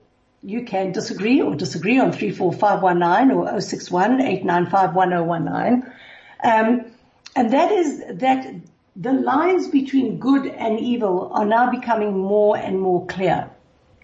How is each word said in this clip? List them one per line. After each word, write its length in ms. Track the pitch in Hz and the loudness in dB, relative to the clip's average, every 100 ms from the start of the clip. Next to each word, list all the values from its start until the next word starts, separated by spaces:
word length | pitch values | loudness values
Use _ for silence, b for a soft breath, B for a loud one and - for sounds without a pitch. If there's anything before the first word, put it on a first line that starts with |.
| _ _ _ _ | _ _ _ _
You 200 | - 220 | -10 -8
can 280 | - 190 190 | -6 -4 -4
disagree 500 | 190 - 185 208 277 | -4 -6 -4 2 2
or 140 | - 143 | 2 -2
disagree 440 | 180 170 175 254 | -6 -4 0 2
on 120 | 190 | 2
three 200 | - 208 | 0 -4
four 220 | - 185 | -2 -2
five 300 | - 208 185 | 0 0 2
one 160 | 185 175 | 2 2
nine 320 | 175 190 262 | 2 4 4
or 200 | 185 175 | 2 0
oh 80 | 208 | -4
six 300 | - - - | -6 -8 -4
one 320 | 180 202 262 | -2 2 2
eight 240 | 262 190 190 | 0 -2 0
nine 220 | 175 175 | 0 2
five 260 | 196 185 | 2 2
one 180 | 175 185 | 2 2
oh 120 | 180 | 2
one 220 | 170 170 160 | 0 -2 -4
nine. 460 | - 208 247 - B B B B B | -2 0 0 -2 B B B B B
Um, 480 | - 220 226 247 - B B B B 262 | 2 4 4 0 -4 B B B B -2
and 160 | 220 | 2
that 200 | 269 359 | 4 4
is 320 | 415 302 - - 175 | 2 0 -2 -10 -2
that 340 | 262 262 - 175 - _ _ - | 0 0 -2 -14 -18 _ _ -10
the 160 | 160 | -2
lines 560 | 262 233 269 349 370 - | 0 2 2 2 2 2
between 520 | 285 - 269 226 175 | 0 2 0 0 -2
good 260 | 240 277 - | 0 0 -2
and 340 | - 226 220 | -4 -2 -2
evil 520 | 240 233 208 185 - | -2 0 0 0 -2
are 120 | - 208 | -2 2
now 260 | 226 247 | 2 2
becoming 460 | 247 - 220 208 190 | 0 -2 0 0 -2
more 380 | 190 208 208 208 | 0 2 4 2
and 240 | - 190 | -2 -2
more 260 | 190 180 180 | 0 0 -2
clear. 420 | 185 185 - - - _ _ _ _ | -4 0 0 -4 -12 _ _ _ _